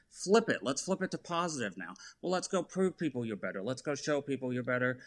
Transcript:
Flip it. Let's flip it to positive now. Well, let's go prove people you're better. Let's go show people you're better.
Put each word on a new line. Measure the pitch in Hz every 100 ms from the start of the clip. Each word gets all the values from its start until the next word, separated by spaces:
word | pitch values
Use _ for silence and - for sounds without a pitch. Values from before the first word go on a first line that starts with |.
| _
Flip | - 175 220 190
it. | 110
Let's | 110 143
flip | - 190
it | 190
to | 160
positive | - 170 175 151 104 95
now. | 85 92 - -
Well, | 170
let's | 180 -
go | 190
prove | 160 185 190 -
people | 160 123 113
you're | 101
better. | 92 98
Let's | 101 127
go | - 139
show | - 147
people | 139 131 127
you're | 123
better. | 123 123 127 127